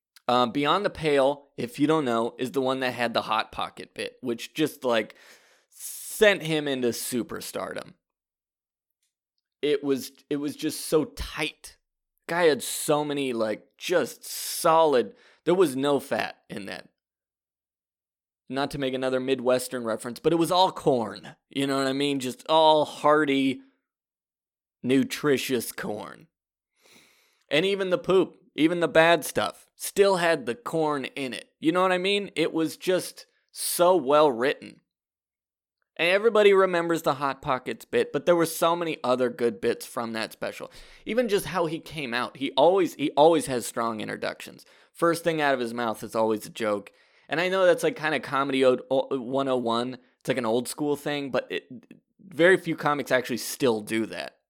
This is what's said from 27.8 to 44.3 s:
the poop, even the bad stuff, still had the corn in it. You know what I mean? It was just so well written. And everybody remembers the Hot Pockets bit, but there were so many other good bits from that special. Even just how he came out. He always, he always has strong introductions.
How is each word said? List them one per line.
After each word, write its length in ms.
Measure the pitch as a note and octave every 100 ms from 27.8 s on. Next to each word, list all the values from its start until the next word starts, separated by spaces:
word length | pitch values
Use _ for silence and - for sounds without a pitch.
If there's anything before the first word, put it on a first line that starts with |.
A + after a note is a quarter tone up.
| F#3+
the 80 | F3
poop, 380 | F3 F#3+ E3 - _ -
even 240 | D#3+ F3
the 80 | E3
bad 380 | D#3+ E3 E3+ -
stuff, 420 | - G2 - _ -
still 420 | - - G3 F#3
had 280 | E3+ D#3+ A#2+
the 100 | A#2
corn 500 | - D#3+ D3+ C#3+ B2 C#3
in 180 | C3+
it. 160 | G2+ - -
You 120 | D3+
know 100 | F3
what 120 | F#3
I 40 | F3+
mean? 320 | F#3+ G3+ G3 -
It 180 | E3
was 240 | D#3+ D#3 -
just 480 | F3+ F3+ - - - _ _
so 440 | - - - F3 F#3
well 360 | B2+ D3 D3+
written. 500 | A2+ C3 - G2+ - _ _ _ _ _ _ _ _ _ _ _ -
And 140 | E3+
everybody 440 | G3 A3+ G#3+ G#3
remembers 480 | F#3+ F#3+ F3 E3+ E3
the 140 | E3 C3+
Hot 260 | C#3+ C3
Pockets 440 | D3+ B2+ - A2+ -
bit, 280 | A#2+ A#2
but 120 | D3 -
there 100 | F3
were 100 | D#3+
so 300 | - E3+ F3
many 240 | E3 C#3+
other 260 | B2 B2+ B2
good 300 | A#2+ A#2+ A2
bits 260 | A#2+ G#2+ -
from 280 | B2+ A#2
that 180 | A2+ G#2
special. 400 | - G#2 - - - - - -
Even 220 | A3 A#3
just 200 | G3 D#3
how 180 | F3+ E3
he 140 | D#3+
came 340 | - D3+ C3
out. 240 | A#2+ A#2 C#3
He 140 | C3+
always, 420 | - D#3 G3 E3
he 180 | - C#3+
always 360 | C#3 D#3+ E3 C3+
has 180 | B2+ G#2+
strong 340 | - A#2 A2
introductions. 680 | G#2+ G#2 G#2